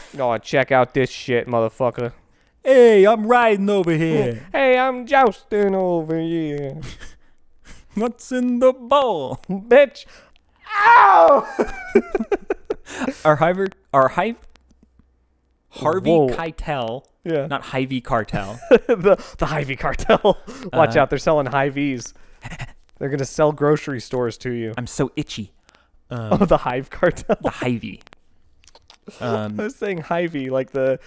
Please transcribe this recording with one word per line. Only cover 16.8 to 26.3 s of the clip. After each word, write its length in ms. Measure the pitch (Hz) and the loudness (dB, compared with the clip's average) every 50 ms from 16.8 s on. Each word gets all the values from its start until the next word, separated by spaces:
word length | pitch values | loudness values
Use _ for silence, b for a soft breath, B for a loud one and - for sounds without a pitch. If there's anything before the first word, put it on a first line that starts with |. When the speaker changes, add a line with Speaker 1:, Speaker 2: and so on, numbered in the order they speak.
| 117 113 117 127 - _ _ _ - | -6 -8 -8 -10 -14 _ _ _ -8
Speaker 1:
Yeah. 220 | 170 160 147 139 | -4 -4 -4 -4
Speaker 2:
not 160 | 160 143 135 - | -4 -6 -8 -8
Hy-Vee 340 | - - 131 135 131 135 127 | -6 -6 -6 -4 -4 -6 -6
Cartel. 580 | - - 131 113 107 - - 104 98 98 110 127 - | -4 -4 -4 -4 -2 -4 -6 -8 -6 -8 -12 -6 0
Speaker 1:
<laughs> 60 | - 262 220 - - | 4 4 4 4 2
The, 280 | 240 185 170 202 185 - B B B B | -2 2 2 2 2 2 B B B B
the 80 | 165 | -6
Hy-Vee 300 | 151 156 151 143 131 135 | -6 -4 -6 -6 -8 -8
Cartel. 640 | - - 143 131 - - - 220 - - 202 175 - - - - | -6 -6 -6 -4 -2 0 0 2 2 2 2 0 0 -4 -18 -18
<laughs> 160 | - - 185 | -16 -12 -4
Watch 240 | - 160 156 131 110 | 0 2 2 4 4
Speaker 2:
Uh, 40 | 151 | 2
Speaker 1:
out, 100 | 139 - | 2 0
they're 80 | 147 135 | 0 -2
selling 280 | - 170 160 151 139 | 0 0 0 0 0
Hy-Vees. 680 | 123 135 139 135 143 135 143 143 143 131 120 - - - B B B B B B B B - - - - - _ _ _ - | -2 -2 -2 -2 -2 -2 -4 -4 -4 -4 -6 -10 -14 -18 B B B B B B B B -14 -14 -16 -18 -20 _ _ _ -10
They're 100 | 139 139 | -8 -6
gonna 160 | 139 139 135 | -4 -4 -6
sell 280 | - - - 156 151 | -4 -2 0 0 0
grocery 480 | 151 143 147 147 151 147 - - 139 117 | 0 0 0 0 0 0 -2 -6 -10 -10
stores 360 | - - - 127 123 117 110 - | -8 -8 -4 -4 -4 -4 -6 -8
to 120 | - 127 | -8 -8
you. 240 | 120 120 113 110 104 | -6 -6 -8 -8 -8
Speaker 2:
I'm 100 | - 120 | -10 -10
so 260 | - - - 143 123 - | -8 -4 -4 -4 -4 -4
itchy. 360 | - - - - - 104 - _ _ | -8 -10 -10 -10 -14 -14 -14 _ _
Speaker 1:
<laughs> 40 | b b b b b b b b _ - | b b b b b b b b _ -14
Oh, 260 | 127 120 113 107 | -12 -8 -4 0